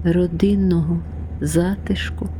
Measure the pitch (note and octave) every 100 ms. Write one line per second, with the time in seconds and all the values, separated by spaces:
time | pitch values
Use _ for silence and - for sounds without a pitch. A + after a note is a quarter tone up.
0 | F3 E3+ F3+ E3+ G3+ G3+ F#3+ E3+ D#3 E3+
1 | - - - - D3 D#3 F3 G3 - F#3+
2 | - - - -